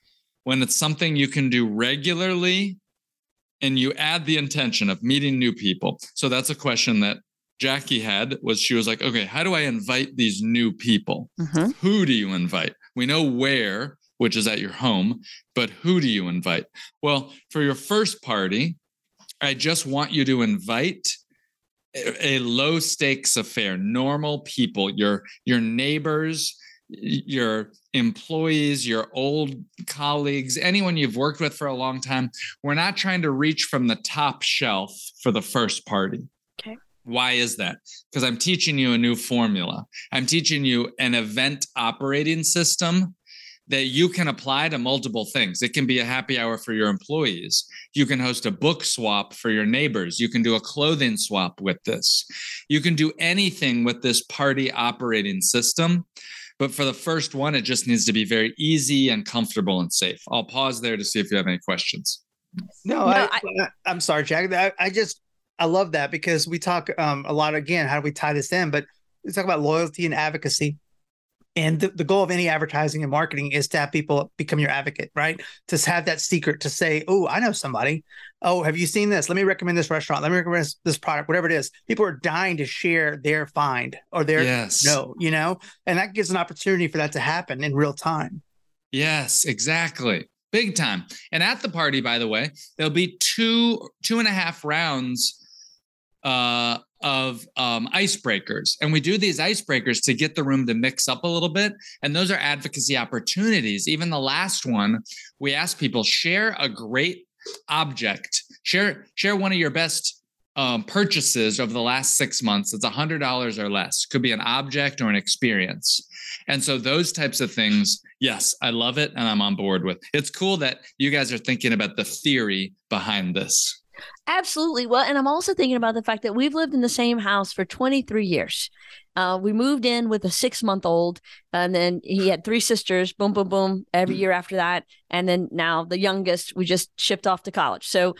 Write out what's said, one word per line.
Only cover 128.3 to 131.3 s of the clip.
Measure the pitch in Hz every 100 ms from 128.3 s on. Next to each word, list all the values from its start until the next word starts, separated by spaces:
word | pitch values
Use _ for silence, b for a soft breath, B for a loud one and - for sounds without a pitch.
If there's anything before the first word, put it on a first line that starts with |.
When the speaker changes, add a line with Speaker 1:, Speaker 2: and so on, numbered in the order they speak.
| 147 - - - B B B B
Speaker 2:
Uh, | 185 185 185
we | 202
moved | 220 262 285
in | 240 240 233
with | 214
a | 185
six-month-old, | - 254 - 220 196 170 170 175 175 -